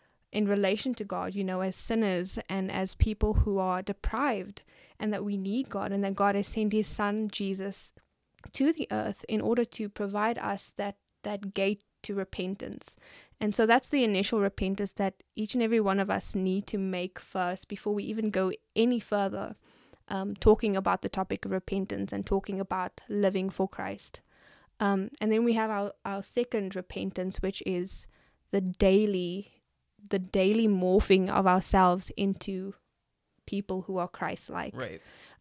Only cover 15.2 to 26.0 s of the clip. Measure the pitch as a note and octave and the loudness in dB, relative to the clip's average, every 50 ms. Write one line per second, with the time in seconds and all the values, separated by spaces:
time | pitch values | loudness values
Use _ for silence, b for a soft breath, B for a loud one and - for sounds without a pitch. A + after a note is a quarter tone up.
15.2 | - _ - - G#3+ G#3 - B3 A3+ A3 A#3 A3+ G#3+ G3 F#3+ G3 F#3+ G3 F#3+ G3 | -14 _ -8 -6 -6 -2 0 0 2 2 4 4 4 4 2 2 2 0 0 -2
16.2 | - - - G3 F#3 F#3+ F#3 G3+ G3+ - - G3+ F#3+ F#3+ F#3 F3+ F3+ F#3 - - | -2 -2 -2 0 0 0 0 0 -2 -2 -4 -2 -2 -2 -2 -4 -4 -6 -8 -12
17.2 | - - - F#3 F3+ F3 F#3 F#3+ - - G3+ G3 - G#3 G#3 G#3 G3+ - G#3+ A3+ | -14 -8 -4 -2 -2 -2 -2 -4 -8 -10 -10 -6 -2 -2 -2 -2 -2 -4 -4 -2
18.2 | A3 G#3+ G3 G3 F#3+ F#3 - - _ _ - - A3+ B3 B3 A#3 - - G#3 G3+ | -2 0 2 2 2 0 0 -4 _ _ 2 4 4 4 4 2 0 0 0 2
19.2 | G3 G3 G#3 G3+ G3 - G#3 - b b b b b b b b b - - F#3+ | 2 0 -2 -4 -8 -8 -10 -14 b b b b b b b b b -6 -4 -4
20.2 | F#3+ G3+ G3 - - G#3+ G#3+ G#3+ - G#3+ G3 F#3+ F#3+ G3 F#3 F#3 - F#3+ - F#3+ | -4 -4 -2 2 6 6 6 6 4 0 0 0 0 0 0 0 -2 -4 -2 -2
21.2 | F#3+ - G3 - - G3 F#3+ F#3+ - - G3 G3 F#3+ - G3+ G3 G3 F#3+ - - | -2 -2 -4 -6 -4 -4 -4 -4 -4 -2 -2 -2 -2 -2 -4 -4 -4 -4 -4 -4
22.2 | G3 - G3 G3 - - G3 F#3+ G3 - G3 F#3 F3+ F3+ - - - - G#3 G#3 | -2 0 0 0 0 -2 -4 -4 -4 -4 -4 -4 -4 -4 -8 -12 -10 -4 0 2
23.2 | G3+ F#3+ G3 F#3+ F#3 F#3+ - - F#3+ F#3+ - - G3 G3 G3 G3+ - - - - | 2 2 2 2 -2 -2 -2 -2 -2 -2 -2 -6 -8 -8 -8 -10 -12 -14 -16 -18
24.2 | _ b b b b b b b b b b - A3 G3 G3 F#3+ F#3+ - - - | _ b b b b b b b b b b -2 0 2 2 2 0 -2 -6 -4
25.2 | G#3+ G#3+ A3 A3 A#3 A#3+ A3+ A3+ A3 A3 G#3+ G3+ G3+ G3+ - _ | 0 0 2 4 4 2 2 2 0 0 -2 -2 -4 -4 -6 _